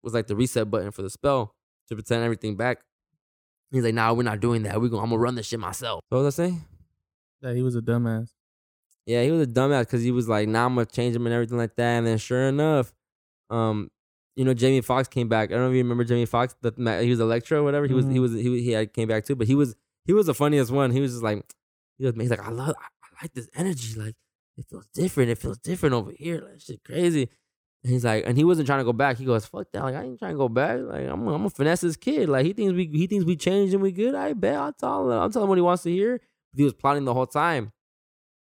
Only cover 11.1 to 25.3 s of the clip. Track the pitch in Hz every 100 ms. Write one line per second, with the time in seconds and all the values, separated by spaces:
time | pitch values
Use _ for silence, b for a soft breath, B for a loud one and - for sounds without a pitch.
11.1 | 117 117 117 117 120 113 - 120 120 113
12.1 | 113 - 123 135 139 156 147 120 _ _
13.1 | _ _ _ - 117 113 107 98 _ _
14.1 | _ _ - 131 120 131 135 117 127 127
15.1 | 131 117 113 107 117 127 127 123 120 117
16.1 | 120 113 117 127 - 120 107 117 95 120
17.1 | 120 113 117 - 151 143 143 143 131 135
18.1 | 131 127 113 120 123 120 110 110 - 110
19.1 | 110 110 135 110 139 135 - _ _ -
20.1 | 202 175 127 147 147 117 139 131 127 139
21.1 | 120 113 104 - - _ _ _ - 131
22.1 | 113 120 104 98 117 143 - - _ -
23.1 | - 160 135 117 - 190 143 113 110 107
24.1 | 113 _ _ _ - - - - - 180
25.1 | 147 120